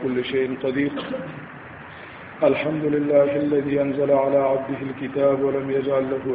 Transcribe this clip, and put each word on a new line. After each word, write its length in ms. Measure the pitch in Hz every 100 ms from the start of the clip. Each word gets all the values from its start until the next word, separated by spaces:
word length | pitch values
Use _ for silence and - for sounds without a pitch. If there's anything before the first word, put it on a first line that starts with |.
كل 220 | 131 127 123
شيء 320 | 135 131 131
قدير. 280 | 135 131 143 131 - - - - - - - - - - - - - -
الحمد 420 | 147 135 151 156 151
لله 500 | 147 143 143 143 147
الذي 460 | 147 147 139 143
أنزل 300 | 139 135 139
على 260 | 135 135 139
عبده 420 | 135 135 - 131 135
الكتاب 540 | 127 131 143 139 135
ولم 280 | 139 135 135
يجعل 340 | 135 131 135 131
له 120 | 131 131